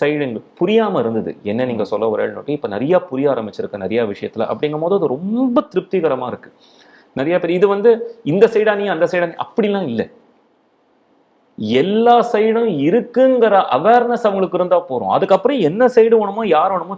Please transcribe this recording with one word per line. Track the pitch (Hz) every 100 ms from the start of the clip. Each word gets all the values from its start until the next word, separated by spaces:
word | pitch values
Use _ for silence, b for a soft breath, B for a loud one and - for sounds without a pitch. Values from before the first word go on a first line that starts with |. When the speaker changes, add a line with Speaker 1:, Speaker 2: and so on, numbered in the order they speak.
Speaker 1:
சைடு | 147 147
எங்களுக்கு | 135 107 - - 175
புரியாம | 220 214 165
இருந்தது, | 113 113 87 -
என்ன | 104 113
நீங்க | 127 107
Speaker 2:
ம். | 101
Speaker 1:
சொல்ல | 104 110 104
வரேன்னு." | 107 101 139
இப்ப | 147 113
நிறைய | 101 139 180
புரிய | 180 131 143
ஆரம்பிச்சிருக்கு | 120 104 - 98 101
நிறைய | 95 113
விஷயத்துல. | 110 101 101 110 107
அப்படிங்கும் | 110 147 151
போது | 165
அது | 196 -
ரொம்ப | 135 190 233 262 240 -
திருப்திகரமா | 185 180 190 156 127 123
இருக்கு. | 104 - _ b b b b b
நிறைய | 127 147 180
பேர் | 170
இது | 180 196
வந்து | 202 233 226 - -
இந்த | 139 190 220
சைடா | 220 214
நீ, | 202 202
அந்த | 165
சைடா | 165 180 170
நீ |
அப்படிலாம் | - 120 - 208 196 156
இல்ல. | 113 85 - _ _ _ _ _ _ _ _ _ _ _ _ _ -
எல்லா | 107 123 180 214 233 240 226
சைடும் | 208 220 220 226 147
இருக்குங்கிற | 147 233 - 247 262 254 220 196 -
அவேர்னஸ் | 127 196 240 240 233
அவங்களுக்கு | 214 196 180 180
இருந்தா | 180 175 -
போறோம். | 120 95
அதுக்கப்புறம் | 127 190 190 233 277
என்ன | 147 202 247
சைடு | 226 226
வேணுமோ, | 226 202 208 214
யார் | 156 190
வேணுமோ | 185 170